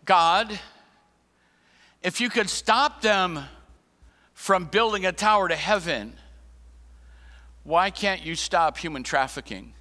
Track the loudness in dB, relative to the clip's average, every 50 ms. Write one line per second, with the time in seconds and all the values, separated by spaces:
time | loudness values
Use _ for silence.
0 | _ 4 4 4 6 4 2 2 0 -2 -8 -12 -14 -18 -20 -20 _ _ _ _
1 | _ _ _ _ _ _ _ _ _ _ _ _ _ _ _ _ _ _ _ _
2 | -6 -6 -2 -2 -4 0 0 0 -2 -2 -4 -6 0 2 2 2 2 0 -2 -2
3 | 0 0 2 2 0 -2 -4 -8 -12 -14 -20 -20 _ _ -20 _ _ _ _ _
4 | -20 -20 _ _ _ _ _ -12 0 2 2 2 2 0 2 2 2 2 2 0
5 | -2 -2 -2 0 2 4 4 4 2 2 0 -2 0 0 0 0 0 -4 -4 -4
6 | -6 -10 -16 -20 -20 -20 -20 -20 -20 -20 -20 -20 -20 -20 -20 -20 -20 -20 -20 -20
7 | -20 -20 -20 -20 -20 -20 -20 -20 -20 -20 -20 -20 -6 0 2 2 2 2 -2 -2
8 | -2 -2 -2 -2 -6 -8 -6 -6 -4 0 2 2 2 2 0 -2 -8 -8 -8 -8
9 | -6 -2 0 0 0 0 -4 -12 -12 -10 -12 -12 -12 -18 -20 -20